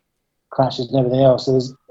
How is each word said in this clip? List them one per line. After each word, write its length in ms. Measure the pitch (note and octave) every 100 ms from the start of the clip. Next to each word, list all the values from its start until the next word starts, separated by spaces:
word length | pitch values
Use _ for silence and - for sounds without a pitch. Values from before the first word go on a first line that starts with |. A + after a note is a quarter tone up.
| _ _ _ _ _
crashes 380 | - C3 - A#2+
and 100 | C3+
everything 220 | B2 B2+
else. 240 | C3+ B2+
So 80 | -
there's, 220 | C3 B2+ - -